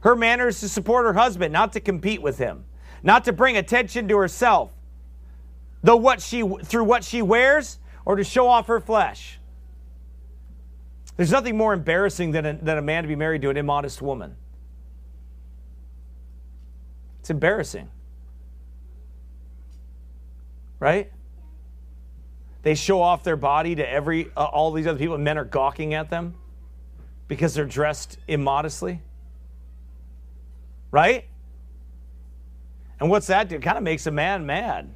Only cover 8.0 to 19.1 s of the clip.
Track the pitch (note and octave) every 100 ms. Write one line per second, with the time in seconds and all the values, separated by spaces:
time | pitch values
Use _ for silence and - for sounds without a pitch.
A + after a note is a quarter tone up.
8 | - G3+ G3 B3 B3 A#3+ A3 A3+ - A3
9 | D3+ - - - - - - - - -
10 | - - - - - - - - - -
11 | - - E3+ C4 A#3+ G#3+ A3 F#3+ D#3 E3+
12 | G3 F#3+ E3+ D3+ D3+ D3+ D#3 D#3 D3 D#3+
13 | D#3 D3+ D#3 D#3+ C#3 C#3 C#3+ C#3+ C#3+ -
14 | C#3 C3 D#2 A#1+ - - - - - -
15 | - - - - - - - - - -
16 | - - - - - - - - - -
17 | - - - D#3 D#3 G#3 E3 F2+ B1+ -
18 | - - - - - - - - - -
19 | -